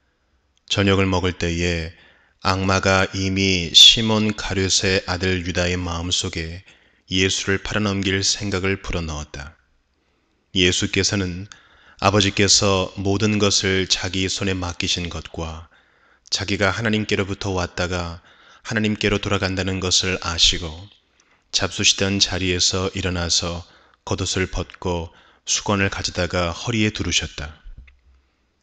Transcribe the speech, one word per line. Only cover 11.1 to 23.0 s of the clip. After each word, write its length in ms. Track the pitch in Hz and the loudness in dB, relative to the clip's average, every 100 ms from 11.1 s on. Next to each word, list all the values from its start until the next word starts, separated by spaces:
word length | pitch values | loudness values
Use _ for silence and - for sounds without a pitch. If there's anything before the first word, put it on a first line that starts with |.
| 104 92 87 101 - _ _ - - | 0 -2 -6 -10 -16 _ _ -20 0
아버지께서 920 | 98 104 98 - 98 - 104 95 92 - | 2 4 4 2 4 4 4 2 0 -2
모든 440 | 98 98 107 104 | -2 2 2 2
것을 480 | 101 - 98 95 90 | 2 2 2 0 0
자기 420 | - 95 92 92 | -2 -2 -2 -2
손에 240 | - 98 | -2 -2
맡기신 560 | 92 90 82 92 - 87 | -2 -4 -4 -2 -2 -4
것과 580 | 82 - - 80 80 80 _ _ _ _ _ - | -8 -10 -8 -8 -10 -16 _ _ _ _ _ -6
자기가 420 | - 95 98 98 | -4 -2 0 0
하나님께로부터 800 | 95 117 107 104 101 95 98 101 | 0 0 0 0 0 -2 -4 -2
왔다가 720 | 92 87 - 87 90 85 82 - - - - | -2 -2 -4 -4 -4 -6 -10 -18 -20 -20 -18
하나님께로 540 | - 113 107 107 104 101 | -4 0 0 2 2 0
돌아간다는 640 | 101 98 95 95 92 95 | 0 -2 0 -2 -2 -2
것을 360 | 92 - 92 90 | 0 0 0 -4
아시고 640 | 87 85 - 87 85 80 101 _ _ _ _ _ _ | -4 2 2 2 -6 -12 -18 _ _ _ _ _ _
잡수시던 680 | - 92 - 101 - 98 98 | -2 -2 0 0 2 0 0
자리에서 720 | - 90 92 90 - 95 95 | 0 0 0 2 0 0 -2
일어나서 720 | 98 | -2